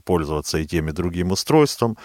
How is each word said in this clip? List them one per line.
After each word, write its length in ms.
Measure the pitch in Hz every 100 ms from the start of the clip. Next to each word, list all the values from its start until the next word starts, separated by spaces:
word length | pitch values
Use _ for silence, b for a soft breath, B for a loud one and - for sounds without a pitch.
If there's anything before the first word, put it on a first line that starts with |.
пользоваться 540 | - 90 73 76 - 80
и 80 | 78
тем, 220 | 82 78
и 40 |
другим 380 | 76 87 87 90
устройством, 640 | 98 - 156 147 - 113 110